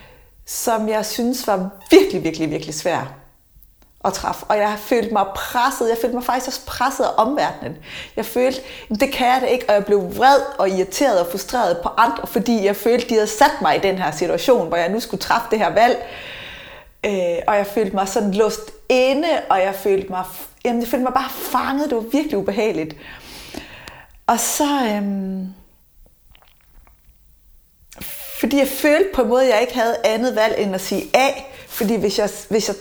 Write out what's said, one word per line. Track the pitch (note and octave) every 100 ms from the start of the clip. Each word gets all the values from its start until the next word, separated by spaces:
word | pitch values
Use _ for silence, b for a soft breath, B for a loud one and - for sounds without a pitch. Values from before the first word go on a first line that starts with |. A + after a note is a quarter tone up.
| B B B _ -
som | - - A3+ G#3+
jeg | A3 G#3
synes | - A#3+ B3+ -
var | G3 F#3 - -
virkelig, | E4 F#4+ F3+
virkelig, | D#3 D#3 D#3
virkelig | D#3 D#3 D3+
svær | F3+ D3+ C3 - - _ _ _ - _ _ _ -
at |
træffe. | - E3 - -
Og | G#3+
jeg | G#3 G#3
følte | - A#3+ G#3
mig | G#3+ G3 -
presset. | - B3 B3 C4 A#3
Jeg | A3+
følte | A#3+ A#3+
mig |
faktisk | B3 B3+ B3+
også | - -
presset | - B3 C4+
af | A3+ -
omverdenen. | A3+ C#4+ D#3+ F3 A#2+ G#2+ B B B -
Jeg | G#3+
følte, | A#3+ B3+ C4 B B B
"Det | G#3+ C4+
kan | - B3
jeg | C4
da | B3
ikke." | B3+ -
Og |
jeg | G#3 G3+
blev | G3+ F3+ -
vred | B3+ C#4+ C#4 -
og | G3
irriteret | F#3+ F#3 - C#4 G3
og | F3
frustreret | G3 - B3+ G#3 F3
på | - -
andre, | A#3 - -
fordi | A#3+ G#3 A3+ G3
jeg | G3+
følte, | A#3+ A#3+ A#3+
de |
havde | A3+ G#3+
sat | - C#4 -
mig | D#3+ C#3+
i |
den | F#3+ F#3
her | E3
situation, | D3+ E3+ - - B3 E3
hvor | E3+
jeg | E3+
nu | G#3
skulle | - G3
træffe | - A#3 -
det | A3
her | F3
valg. | F3 A#3+ - B B B B B B B B B _ G#3+
Øh, | G3 F3 E3+ -
og | G#3
jeg | G3+
følte | A3+ G#3 G3
mig | F#3+
sådan | A#3+ G#3
låst | G3 G#3+ A3 - - -
inde, | B3+ B3+ C#4 E4 C#4+ -
og | F#3+
jeg | F#3 G3
følte | G#3+ G3 F#3+
mig | F#3
f-, | F#3 - - - B3
jamen, | A#3
jeg | A#3
følte | C#4
mig | B3+
bare | A#3+ C4
fanget. | - - C4+ B3+ C4+ D4
Det | A#3
var |
virkelig | A3 C#4 D4+ G3+
ubehageligt. | G3 G3+ G#3+ D#3+ D#3 B B B B B B B B B B B B B -
Og | A#3
så, | - - D4 C#4+ A#3+
øhm, | G#3 G3+ G3 F#3+ F#3+ F#3+ F#3+ - _ _ _ - _ _ - _ _ _ - - _ _ _ _ _ _ - _ _ _ - - - - -
fordi | A3+ C#4
jeg | C#4
følte | - D4+ D4+ F#4+
på | -
en | A3
måde, | B3 C4
jeg | G#3+
ikke | A#3+ B3
havde | A3+ A#3
andet | G#3+ A3 B3+ G#3+
valg | A3 G#3+
end | G#3 F#3
at |
sige | F#3+ G3 -
A, | A3 C4+ - - B B
fordi | - G#3 A3+
hvis | G3+ G3+
jeg, | G#3 - -
hvis | G#3+ G#3
jeg | G3